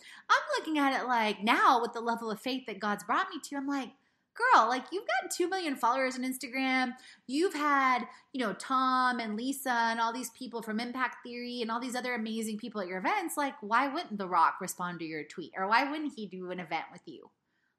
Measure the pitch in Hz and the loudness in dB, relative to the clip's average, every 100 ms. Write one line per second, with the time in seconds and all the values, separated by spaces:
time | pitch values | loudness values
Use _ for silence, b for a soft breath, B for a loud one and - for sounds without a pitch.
0 | B B - 523 605 494 320 302 277 240 | B B 4 4 4 -4 0 2 2 2
1 | 240 240 214 190 214 320 403 247 233 233 | 0 2 2 0 2 6 6 6 2 -4
2 | 233 226 226 208 254 262 247 190 208 196 | -2 -2 -4 -6 -4 -6 -6 -6 -4 -4
3 | 170 302 381 330 - 277 277 277 220 - | 0 0 0 -6 -8 -6 -4 -4 -6 -14
4 | _ _ _ - 508 320 226 262 262 370 | _ _ _ -2 6 6 6 0 -4 -6
5 | - 762 370 - 349 381 320 262 233 262 | -2 -2 -2 -2 -2 0 -4 0 0 2
6 | 262 254 254 254 247 262 262 262 247 247 | 0 -2 -4 -4 -6 -2 0 2 0 -4
7 | B B - 285 381 294 294 277 262 247 | B B -4 0 0 2 2 4 4 2
8 | 247 B B 254 220 185 - 262 262 254 | -2 B B -2 -2 -2 0 2 4 4
9 | 254 240 220 208 262 269 262 233 226 226 | 4 2 -2 -2 -2 -2 0 2 4 2
10 | 233 254 - - 247 226 220 214 240 254 | 0 0 -8 -10 -8 -8 -4 -4 -2 -2
11 | 240 - 247 240 240 240 220 233 254 240 | -2 -4 -12 -8 -6 -4 -2 -2 -2 -4
12 | 247 240 220 220 220 214 247 208 180 185 | -2 -2 -2 -2 -4 -6 -6 -6 -4 -2
13 | 269 415 330 302 277 - 208 233 277 311 | 0 0 -2 -2 -4 -4 2 2 2 -2
14 | 339 202 180 175 151 - 185 - 175 165 | -6 -6 2 6 6 4 -8 -4 -6 -4
15 | 160 156 151 - 147 - 190 233 277 311 | -6 -6 -8 -10 -8 -4 4 4 4 -2
16 | 294 - 190 185 180 180 165 160 - 175 | -6 -8 -12 -10 -8 -8 -4 -6 -6 -14
17 | 170 120 - _ _ _ _ | -16 -18 -20 _ _ _ _